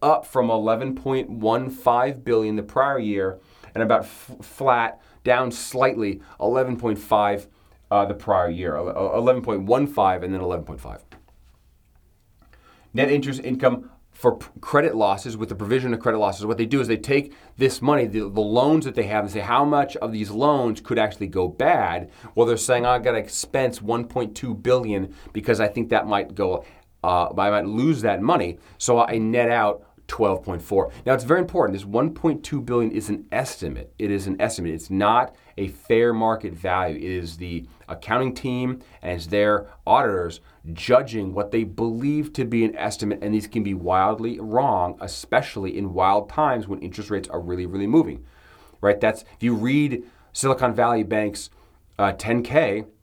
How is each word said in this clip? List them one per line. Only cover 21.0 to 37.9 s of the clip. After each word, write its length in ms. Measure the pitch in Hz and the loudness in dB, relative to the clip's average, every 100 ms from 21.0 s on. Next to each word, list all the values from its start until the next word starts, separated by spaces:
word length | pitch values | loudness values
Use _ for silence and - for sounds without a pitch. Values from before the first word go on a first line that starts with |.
| 107 - 98 | 0 -2 -6
go 200 | 95 90 | -2 -2
bad?" 640 | - 143 160 92 87 87 - - - | 2 2 4 2 -2 -8 -16 -4 2
Well, 100 | 117 | 2
they're 120 | 113 | 2
saying, 280 | - 120 120 | 2 2 4
"I 140 | 123 | 2
gotta 180 | 117 113 | 2 0
expense 640 | 104 - - 139 131 120 | -2 -8 -4 0 0 -2
one 240 | 107 117 120 | -4 -4 -2
point 300 | 127 110 107 | -4 -4 -6
two 180 | 123 | -8
billion 600 | 104 123 127 113 98 95 - - | -4 2 2 2 -2 -4 -10 -12
because 260 | 107 107 110 | -6 0 2
I 80 | 104 | 0
think 220 | - 117 | -2 0
that 180 | 110 104 | 0 0
might 260 | 101 - | -2 -2
go, 300 | 98 95 90 - - _ _ | -4 -2 -4 -8 -20 _ _
uh, 240 | 90 90 87 98 | 0 2 0 0
I 120 | 101 | 0
might 160 | 104 95 | 0 0
lose 360 | 110 143 139 | 0 0 2
that 200 | 107 95 | 0 0
money, 360 | 113 170 87 85 - - | 2 0 0 -8 -16 -6
so 220 | - 120 | 2 4
I 180 | 117 113 | 4 0
net 340 | 110 120 120 | 0 2 2
out 320 | 117 107 104 - _ - | 2 0 -2 -8 _ -8
twelve 360 | - 104 95 | 0 0 0
point 180 | - 85 | -4 -8
four." 300 | - 98 95 - 123 | -2 0 0 -2 0
Now, 80 | |
it's 120 | 131 117 | 0 2
very 160 | 175 | 0
important. 360 | 175 180 107 95 | 2 0 0 -2
This 80 | 98 | -2
one 280 | 110 156 | 0 0
point 280 | 160 165 131 | 0 -2 -2
two 200 | - 143 | -4 -6
billion 300 | 117 120 110 | 0 0 2
is 180 | - 104 | -2 -4
an 160 | 101 - | -6 -6
estimate. 600 | 117 139 - 82 58 - - | -6 -6 -6 -8 -8 -12 -6
It 120 | 104 | -2
is 160 | 101 95 | -2 -2
an 120 | 95 | -2
estimate. 340 | 110 - 85 | -2 -2 -6
It's 160 | 80 - | -6 -4
not 460 | 95 104 117 131 - _ - | 0 4 4 2 -4 _ -8
a 100 | 95 | -8
fair 460 | - - 117 120 | -6 0 4 4
market 400 | 110 113 113 98 | 2 0 0 -4
value. 440 | 85 92 92 90 76 | -6 -2 0 0 -4
It 140 | 92 92 | -6 -6
is 140 | 85 82 | -8 -10
the 300 | 87 85 - - | -8 -8 -10 -18
accounting 460 | - | -16